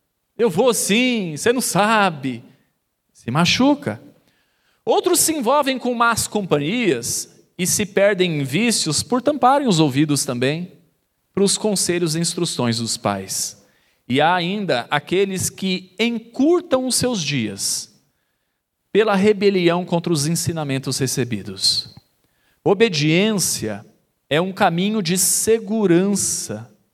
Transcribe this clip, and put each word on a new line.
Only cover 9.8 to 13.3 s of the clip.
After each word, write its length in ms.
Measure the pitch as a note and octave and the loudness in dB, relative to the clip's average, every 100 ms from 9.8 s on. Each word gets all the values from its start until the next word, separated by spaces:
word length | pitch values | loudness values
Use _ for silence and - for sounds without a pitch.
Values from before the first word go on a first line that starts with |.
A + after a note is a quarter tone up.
| C#3 C3 D#3 C#3 | 4 2 2 0
também 500 | - B2 B2+ D#3+ F3+ - _ _ _ _ _ | -2 -2 -2 -2 -6 -14 _ _ _ _ _
para 100 | - | 0
os 140 | G3 - | 0 0
conselhos 580 | G#3+ F#3+ - F3 E3+ D#3 | -2 -2 -2 0 -2 -2
e 40 | |
instruções 580 | E3 - E3+ - A#2+ A2+ | -4 -2 -4 -2 -2 -2
dos 180 | A2+ - | -4 -4
pais. 680 | G#2+ G2+ F#2+ | -4 -4 -6